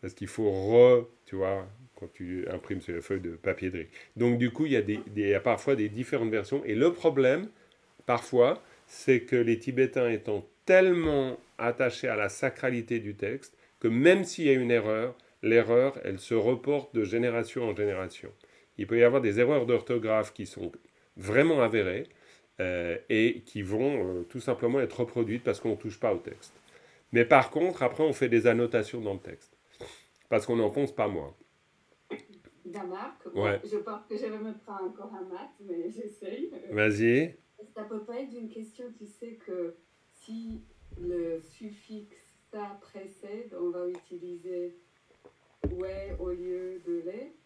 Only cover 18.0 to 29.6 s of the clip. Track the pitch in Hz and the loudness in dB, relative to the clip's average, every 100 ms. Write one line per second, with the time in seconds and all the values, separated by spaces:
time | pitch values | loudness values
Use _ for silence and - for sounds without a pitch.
18 | 92 - - - _ _ _ - 98 117 | -6 -10 -18 -20 _ _ _ -10 -2 6
19 | 120 131 117 101 120 147 120 120 - 120 | 6 6 2 2 4 2 2 0 2 -2
20 | 110 110 107 - 98 - 90 - _ _ | 2 0 0 -6 -14 -10 -10 -10 _ _
21 | _ - 95 113 156 156 117 110 92 98 | _ -14 0 4 4 4 4 2 0 -2
22 | 151 _ _ - _ _ 92 90 87 85 | -8 _ _ -20 _ _ -4 -2 -2 -4
23 | - 110 113 - - 107 95 107 131 139 | 0 2 2 0 -8 -10 -4 0 0 0
24 | 92 90 87 127 127 120 120 135 120 - | -2 -4 -8 -8 -4 -2 0 0 0 -2
25 | 120 - 113 117 120 107 113 101 113 104 | -4 -2 -2 -2 -2 -2 -2 -4 -6 -4
26 | 117 92 - - - - _ - _ _ | -2 -2 -6 -16 -20 -20 _ -20 _ _
27 | _ 117 120 139 - 156 180 175 123 - | _ 4 8 8 6 0 0 4 4 6
28 | 156 135 127 117 117 113 120 117 107 120 | 0 2 4 4 6 4 2 0 -2 -6
29 | 107 95 - - _ _ | -6 -6 -10 -18 _ _